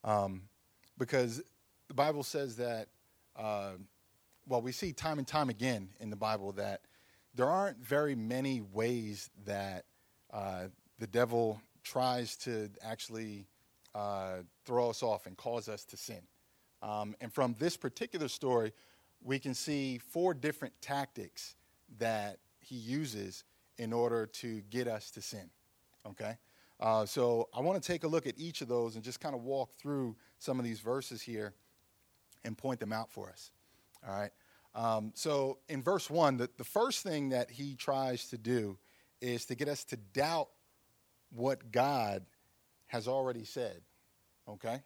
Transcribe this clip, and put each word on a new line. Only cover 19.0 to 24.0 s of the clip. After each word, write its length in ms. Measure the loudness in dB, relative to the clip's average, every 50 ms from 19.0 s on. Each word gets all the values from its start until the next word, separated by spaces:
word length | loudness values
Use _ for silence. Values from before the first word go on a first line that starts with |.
| _ _ _ _
we 180 | -2 -2 -2 0
can 160 | 0 -2 -4
see 440 | -2 -2 0 0 0 0 0 -2 -4
four 360 | -6 -4 0 2 4 4 4
different 460 | 4 0 0 0 0 -6 -10 -10 _
tactics 720 | -6 -2 -2 -2 -2 -4 _ -12 -12 -10 _ -14 -14 -14 -16 _ _ _ _ _ _ _ -4 0
that 420 | 0 2 2 0 -2 -4 -6 -10 _ _ _ _
he 180 | -16 -12 -10
uses 680 | -8 -4 -2 -2 -2 -2 -2 -4 -6 -6 -6 -8 -12 -18 _ _ _ _ _ _ -6
in 140 | -4 0
order 340 | 2 2